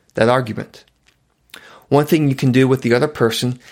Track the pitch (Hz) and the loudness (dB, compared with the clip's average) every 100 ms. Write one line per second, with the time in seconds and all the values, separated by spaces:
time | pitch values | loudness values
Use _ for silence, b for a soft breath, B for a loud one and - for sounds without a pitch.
0 | b - 113 131 117 104 - - _ _ | b -2 0 0 -2 -8 -12 -16 _ _
1 | _ _ _ _ _ B B B B 143 | _ _ _ _ _ B B B B 0
2 | 185 165 147 131 131 127 131 131 123 120 | 2 2 0 0 0 2 2 2 0 0
3 | 147 - 117 - 123 123 B | 0 0 -2 -2 -6 -6 B